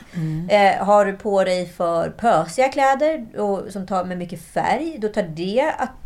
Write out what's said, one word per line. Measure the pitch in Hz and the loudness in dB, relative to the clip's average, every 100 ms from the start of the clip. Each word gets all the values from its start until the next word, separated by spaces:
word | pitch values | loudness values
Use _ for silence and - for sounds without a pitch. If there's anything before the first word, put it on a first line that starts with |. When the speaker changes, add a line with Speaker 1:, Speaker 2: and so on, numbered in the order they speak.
| - 175 | -12 -6
Speaker 1:
Mm. | 160 156 180 | -4 -4 2
Speaker 2:
Eh, | 208 196 - 190 | 4 4 4 4
har | 208 196 | 4 4
du | |
på | 196 220 196 | 0 -2 0
dig | 185 180 175 | 2 0 -4
för | - 170 165 165 | -4 -2 0 -2
pösiga | - 233 175 165 - 262 | -2 2 2 2 0 0
kläder | 285 269 269 302 311 226 - | 2 2 4 2 -2 -6 -4
och, | 208 196 - | -2 -2 -4
som | 196 185 | -10 -4
tar | 190 185 | -4 -4
med | 180 | -6
mycket | 175 185 | -8 -12
färg, | - 175 - 220 330 302 | -8 -2 0 0 -2 -4
då | 214 | -4
tar | 214 | -2
det, | 180 156 185 220 311 - | -4 -4 -2 0 0 0
att, | 233 - | -6 -8